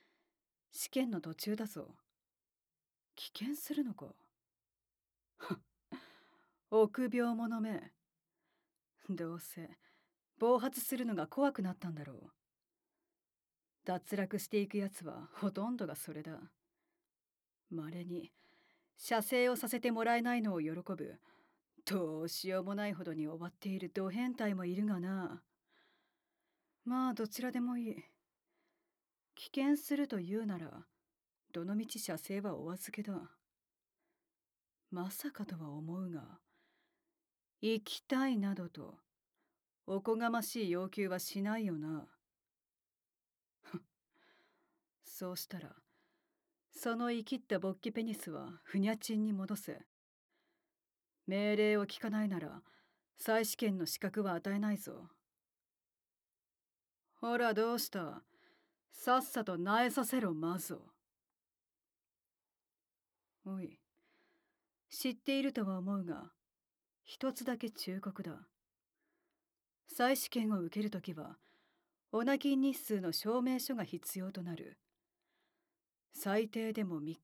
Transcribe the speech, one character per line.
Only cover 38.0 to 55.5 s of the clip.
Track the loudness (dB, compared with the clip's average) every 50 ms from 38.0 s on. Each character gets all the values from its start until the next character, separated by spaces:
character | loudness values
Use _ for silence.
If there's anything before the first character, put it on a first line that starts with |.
た | -4 _ 2 2 4 4
い」 | 4 4
な | 2 2 0
ど | -2 -4 -8
と、 | -10 -12 -12 -14 -14 -18 _ _ _ _ _ _ _ _ _ _ _ _ _ _ _ _ _
お | -2 -2 -2
こ | 2 2 2
が | 4 4 2
ま | 2 2 0
し | -2 -2 0 2 2
い |
要 | 2 2 0 -2
求 | 0 0 0 0
は | 0 -2
し | -2 -4 -2 0 0
な | 0 0 2
い | 0
よ | 0 0 0
な。 | -2 -2 -4 -4 -6 -8 -16 _ _ _ _ _ _ _ _ _ _ _ _ _ _ _ _ _ _ _ _ _ _ _ _ _ _ _ _ _ _
<laughs> |
ふ | -10 -10 -10
ん。 | -10 _ _ _ _ _ _ _ _ _ _ _ _ _ _ _ _ _ _ _ _ _ _ _ _
そ | -18 -12 -8 -6 -6 -6
う |
し | -6 -8
た | -8 -10 -10
ら、 | -10 -12 -16 -18 _ _ _ _ _ _ _ _ _ _ _ _ _ _ _ _ _ _
そ | -16 -4 -2 -2 0
の | 0 0 0
生 | 0 0 -2
き | -2 -4
っ | -4
た | -2 -2 -2 0
勃 | 0 0 -2 -2
起 | -4 -4 -2
ペ | -2 -2
ニ | -2 -2
ス | -4 -6 -6
は | -6 -8 -8 -10 -12 -14 -12
ふ | -2 2 4
に | 4 4
ゃ | 4
ち | 2 0 0 0
ん | 2 2
に | 2 2
戻 | 0 0 -2 -4
せ。 | -4 -4 -8 -8 -10 -12 -18 _ _ _ _ _ _ _ _ _ _ _ _ _ _ _ _ _ _ _ _ _ _ _ _ _ _ _
命 | -2 0 2 4 4 4
令 | 6 6 6 6 4
を | 4
聞 | 0 -2 -4
か | -4 0
な | 2 2 2
い | 2
な | 2 0
ら、 | -2 -4 -8 -12 -16 -18 -20 -20 _ _ _ _ _ _ _
再 | -6 0 4 4 4 4
試 | 2 0
験 | 2 2 2 4 2
の | 2
資 | 0 0 -2
格 | -2 -2 0 2 2
は | 2 0
与 | 0 0 0
え | 0 2
な | 4 2 2
い |
ぞ。 | 2 0 -6 -10 -12 -14 -16 -20 _ _ _ _ _ _ _